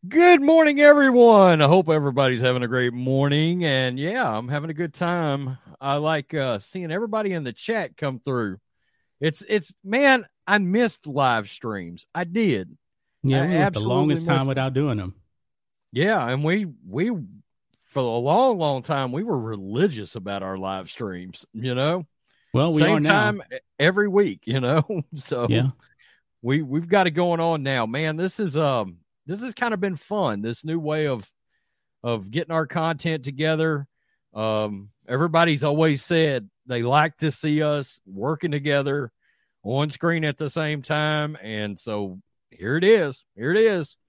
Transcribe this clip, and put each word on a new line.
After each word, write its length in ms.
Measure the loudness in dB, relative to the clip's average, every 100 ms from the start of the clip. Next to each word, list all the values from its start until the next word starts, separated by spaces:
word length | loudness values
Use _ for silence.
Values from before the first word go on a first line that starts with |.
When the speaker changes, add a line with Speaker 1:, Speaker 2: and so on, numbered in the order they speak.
| 0
Speaker 1:
Good 360 | 4 8 8
morning, 360 | 6 6 6 6
everyone. 800 | 8 8 8 8 8 10 8 6
I 60 | 6
hope 220 | 6 4
everybody's 520 | 2 2 2 2 2
having 220 | 2 0
a 60 | 0
great 240 | 0 0
morning. 720 | -2 -2 0 2 2 0 0
And 340 | 0 0 -2 -2
yeah, 300 | -4 -2 -2
I'm 180 | -4 -4
having 240 | -6 -6
a 40 |
good 200 | -8 -8
time. 640 | -4 -4 -2 -2 -2 -6 -10 -16 -12
I 160 | -4 -2
like, 380 | 0 -2 -4
uh, 260 | -4 -2 -4
seeing 320 | -6 -10 -6
everybody 400 | -6 -4 -4 -4
in 100 | -4
the 100 | -6
chat 440 | -10 -6 -4 -4 _
come 240 | -6 -6
through. 380 | -4 -2 -2 -6 _ _ _ _ _ _
It's, 220 | -4 -4 -4
it's, 260 | -4 -4 -20
man, 420 | -4 2 4 2 0 _ -2
I 120 | 0
missed 500 | 2 0 0 -2 -8
live 400 | 0 2 0 -2
streams. 560 | -10 -8 -8 -10 -16 -14
I 80 | -10
did. 560 | -6 0 0 0 -4 -16 _ _ _ _
Speaker 2:
Yeah, 140 | 0 2
Speaker 1:
I 20 |
Speaker 2:
we 80 | 2
went 100 | 2
the 80 | 0
Speaker 1:
absolutely 280 | 0 0 0
Speaker 2:
longest 280 | 2 0
time 120 | 0 0
Speaker 1:
missed 100 | 0
Speaker 2:
without 220 | -2 -2
doing 280 | -2 -2 -2
'em. 160 | -6 -12 _ _ _ _ _ _ _ -2
Speaker 1:
Yeah, 320 | 0 0 0
and 140 | -2
we, 240 | 0 0 -2 -10
we, 280 | -10 -4 -2 -4 -8 -16 _ _ _ _ _
for 100 | -4
a 180 | -2 0
long, 400 | 2 2 2 2
long 240 | 0 -2
time, 300 | -2 -4 -2
we 100 | -4
were 160 | -4 -4
religious 760 | -4 -8 -6 0 0 0 -10 -12
about 260 | -8 -6
our 160 | -6 -6
live 320 | -6 -6 -10
streams, 560 | -10 -10 -8 -12 -18 -16
you 240 | -8 -6 -2
know? 280 | 0 -2 -6 _ _ _ _
Speaker 2:
Well, 200 | 0 2
we 80 | 4
Speaker 1:
Same 160 | 4 4
Speaker 2:
are 20 |
now. 100 | 4
Speaker 1:
time 340 | 4 2 -2 -8
e-, 60 | -16 _ _
every 300 | 2 2 0
week, 320 | 2 0 -2
you 140 | -4 -2
know? 240 | 2 2 0 -4 -8
<laughs> 40 |
So 320 | -12 -8 -4 0
Speaker 2:
Yeah. 200 | 2 0 -4 _ _ _ _ _ _
Speaker 1:
we, 200 | -2 -2
we've 260 | -2 -6 0
got 180 | 2 2
it 60 |
going 260 | 0 0 0
on 240 | 0 -2
now. 240 | -2 -2 -2
Man, 300 | -2 -4 -2
this 240 | -4 -4
is, 160 | -4 0
um, 400 | 0 0 -4 -10 _ _ -12
this 140 | -10
has 100 | -10
kinda 220 | -6 -4 -2
been 180 | -4
fun, 480 | -6 _ -2 -2 -2
this 220 | -6 -8
new 160 | -6 -6
way 260 | -4 -2 -2
of, 240 | -4 -8 _ _ _ _ _ _ _
of 260 | -4 -4 -4
getting 220 | -6 -2
our 160 | -2 -2
content 560 | -2 -2 -2 -4 -6
together. 640 | -8 -4 -2 0 0 -2 -6 _ _ _ _
Um, 540 | -6 -2 -2 -2 -6 -14 _ -6
everybody's 560 | -2 0 2 2 2
always 420 | 0 2 2 2
said 460 | 0 0 2 0 -6 _ -8
they 160 | -4
like 360 | 0 2 2 -2
to 120 | -6
see 320 | -4 -2 0
us 380 | 0 -2 -6 -14
working 460 | -18 -8 -6 -4 -4
together 600 | -4 0 0 0 -4 -6 _ _ _ _ _
on 280 | -6 -2 -2
screen 340 | -2 -2 0
at 140 | -2 -4
the 120 | -6
same 320 | -4 -4 -4
time. 560 | -4 -2 0 -2 -4 -8
And 380 | -10 -6 -6 -8
so 400 | -8 -6 -6 -10 _ _ _
here 260 | -12 -4 0
it 60 |
is. 420 | 4 4 2 -6 _ -8
Here 160 | -2
it 60 | 2
is. 380 | 2 2 -4 -12